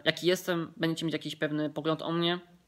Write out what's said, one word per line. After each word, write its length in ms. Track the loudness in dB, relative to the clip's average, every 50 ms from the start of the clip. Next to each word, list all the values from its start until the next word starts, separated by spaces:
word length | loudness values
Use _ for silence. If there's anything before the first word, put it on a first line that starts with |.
| 0
jaki 220 | -2 0 2 4
jestem, 460 | 2 2 2 2 -2 -2 -2 -2 -4 -4
będziecie 300 | -2 0 0 0 0 -2
mieć 60 | -2 -2
jakiś 240 | -2 -4 -4 -4
pewny 340 | -2 -2 0 0 0 -2 -2
pogląd 320 | -2 -2 0 0 0 0 0
o 100 | -2 0
mnie. 260 | 2 2 2 0 0 -4 -12 -20 -20 _